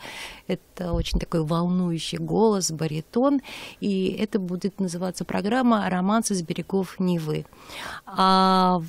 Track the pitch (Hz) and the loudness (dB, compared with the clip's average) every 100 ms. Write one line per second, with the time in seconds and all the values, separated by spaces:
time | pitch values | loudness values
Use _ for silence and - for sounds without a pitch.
0 | - - - - - 180 _ - 180 170 | -6 -14 -14 -12 -6 -6 _ -8 -2 -2
1 | 165 - - 165 156 165 175 180 180 165 | 0 -2 0 0 0 0 2 2 0 -2
2 | - 170 160 170 220 202 165 160 160 151 | -4 -6 -2 2 4 2 0 -2 -4 -4
3 | - 233 269 285 - - - - 196 190 | -4 2 2 2 -2 -14 -16 -6 -2 0
4 | 185 185 214 214 180 180 196 - 190 170 | 0 -2 -2 -2 -4 -4 -4 -4 -4 -4
5 | 185 - 180 190 190 247 247 220 190 185 | -6 -6 -6 -4 -2 2 4 2 2 0
6 | 190 220 220 196 165 170 165 196 185 - | 2 2 0 -2 -4 -6 -2 -2 -2 -2
7 | 185 170 156 156 151 - - - - - | 0 0 0 -4 -6 -14 -18 -14 -12 -12
8 | - 190 190 190 185 185 185 180 | -8 2 4 6 6 6 4 2